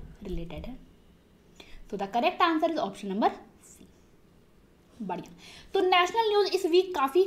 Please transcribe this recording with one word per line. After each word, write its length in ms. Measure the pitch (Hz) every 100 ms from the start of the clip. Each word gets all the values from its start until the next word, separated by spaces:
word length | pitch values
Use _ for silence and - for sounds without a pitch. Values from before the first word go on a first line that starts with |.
| - -
related 420 | 202 170 170 156 214
है। 120 | 254 - _ _ _ _ _ _ - - - -
So 80 | 196
the 80 | 196
correct 280 | 233 330 349
answer 280 | 349 320 330
is 80 | 320
option 320 | 202 - 202
number 180 | 190 311 - - - -
C। 180 | - - _ _ _ _ _ _ _ _ _ _ -
बढ़िया। 340 | 190 - - - - - -
तो 80 | 392
national 480 | 370 370 359 453 440
news 180 | 415 381
इस 120 | 359 349
week 280 | 349 370 330
काफ़ी 280 | 269 349